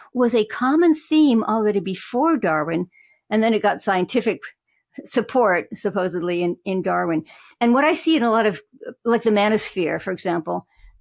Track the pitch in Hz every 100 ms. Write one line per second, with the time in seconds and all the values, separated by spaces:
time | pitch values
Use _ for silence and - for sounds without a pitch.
0 | - 247 240 226 214 - 240 311 339 311
1 | - 311 294 233 - 220 208 202 180 185
2 | - 240 311 302 180 156 151 165 180 _
3 | _ _ - 214 220 214 208 180 - 185
4 | 180 - 226 180 - - _ _ _ -
5 | - - 226 254 220 175 - 214 208 196
6 | 180 175 175 175 175 175 - 190 180 175
7 | 180 160 - - - - 240 247 294 320
8 | - 311 233 220 214 170 - - - -
9 | 233 226 226 208 208 220 - - 160 160
10 | - 185 190 170 165 180 - _ - _